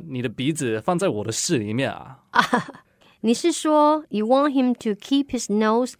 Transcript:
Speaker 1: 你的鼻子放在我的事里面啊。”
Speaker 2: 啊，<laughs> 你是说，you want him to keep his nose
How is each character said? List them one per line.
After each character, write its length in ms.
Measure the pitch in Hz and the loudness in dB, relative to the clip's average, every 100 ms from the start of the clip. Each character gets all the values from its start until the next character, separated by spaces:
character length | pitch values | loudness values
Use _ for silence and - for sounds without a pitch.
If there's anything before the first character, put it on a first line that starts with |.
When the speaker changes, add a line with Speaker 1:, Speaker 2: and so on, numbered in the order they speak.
| 165 | -8
Speaker 1:
你 120 | 127 | -6
的 60 | 120 | -6
鼻 240 | 104 131 | -4 -4
子 280 | 151 127 110 | -2 -2 -2
放 180 | 185 175 | -2 0
在 80 | 190 | 0
我 160 | 107 | -2
的 80 | 104 | -4
事 260 | - - 143 | -4 -2 -2
里 160 | 104 | -2
面 160 | 113 131 | -2 -4
啊。” 300 | - - - _ | -6 -14 -20 _
Speaker 2:
啊， 100 | - - 240 - - | 0 2 0 -4 -16
<laughs> 400 | _ _ _ - | _ _ _ -4
你 140 | 220 | 0
是 180 | 233 339 | 2 2
说， 540 | 302 311 302 294 311 302 | 0 2 4 4 2 -2
you 180 | 208 220 | -2 2
want 260 | 269 294 | 2 4
him 220 | 269 254 | 2 2
to 180 | 240 226 | 0 -2
keep 340 | 202 - 277 277 | -4 0 0 0
his 220 | 247 - | -4 -2
nose 480 | 208 220 226 247 | 0 2 2 0